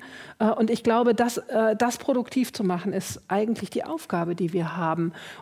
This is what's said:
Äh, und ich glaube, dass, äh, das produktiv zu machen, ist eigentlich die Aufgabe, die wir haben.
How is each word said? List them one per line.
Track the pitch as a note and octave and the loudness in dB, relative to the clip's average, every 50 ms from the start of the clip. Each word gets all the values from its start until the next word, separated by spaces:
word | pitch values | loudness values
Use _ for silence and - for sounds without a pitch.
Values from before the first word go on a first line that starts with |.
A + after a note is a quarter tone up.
| - - - - - - - _ | -4 -10 -18 -18 -18 -18 -4 _
Äh, | A3 G#3+ | 2 2
und | - - A3 A3 | 4 4 2 2
ich | A#3+ - - | 2 2 2
glaube, | A#3+ A3+ A#3 A#3+ A#3+ A3+ | 4 4 6 6 4 4
dass, | - A#3+ A#3+ - - | 4 2 0 0 -4
äh, | - - B3+ A3 A3 A3 A3 | -6 -2 0 2 4 4 4
das | G#3+ A#3+ A#3+ A#3+ - | 2 2 0 0 -2
produktiv | - - C4+ B3 A#3+ - - C4 B3 - | -2 0 0 0 0 0 0 0 0 0
zu | - - | -2 -2
machen, | G#3 F3+ F3+ F3 - G3+ | 0 0 0 0 -2 -2
ist | - F#3 F3+ - - - - | -2 -2 -4 -4 -10 -12 -4
eigentlich | - F#3+ G3+ G#3+ A3 A3+ - G#3 - | -2 0 0 2 0 0 -2 -4 -4
die | - - - | -4 -6 -4
Aufgabe, | - D#4 E4 - - - E3+ E3+ E3+ F3 | -4 -6 -8 -6 -4 -2 -2 0 -2 -2
die | E3+ F#3 E3 | -2 -2 0
wir | E3+ F3+ E3 D#3 D#3 | 0 0 -2 -2 -2
haben. | F3+ E3+ D#3+ D#3+ E3+ E3 E3 D#3+ - - - - - | -2 -2 -2 0 0 0 -2 -4 -8 -16 -16 -18 -18